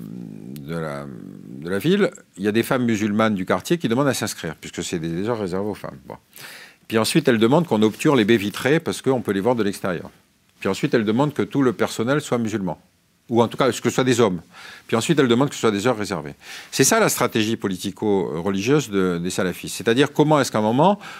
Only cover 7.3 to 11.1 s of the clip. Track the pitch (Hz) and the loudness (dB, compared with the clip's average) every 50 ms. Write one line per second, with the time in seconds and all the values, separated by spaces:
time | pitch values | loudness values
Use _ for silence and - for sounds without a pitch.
7.3 | 120 110 113 113 139 170 165 - 117 107 110 110 101 - - 156 143 120 107 98 | 4 6 6 6 6 4 4 2 2 4 4 2 2 0 2 2 4 4 6 4
8.3 | 117 107 98 104 - - - 127 151 160 - - 92 - - 131 135 120 101 - | 4 4 2 0 -4 -2 0 2 2 2 0 -2 -6 -2 0 0 0 0 0 -2
9.3 | 101 98 92 117 127 113 104 101 95 - - 98 87 76 - - - _ _ _ | -2 0 0 0 0 0 0 -2 -4 -4 -4 -4 -4 -6 -8 -12 -18 _ _ _
10.3 | _ _ _ _ _ _ - 98 95 - - 147 - 123 107 104 | _ _ _ _ _ _ -4 -4 -2 -2 0 0 2 2 2 2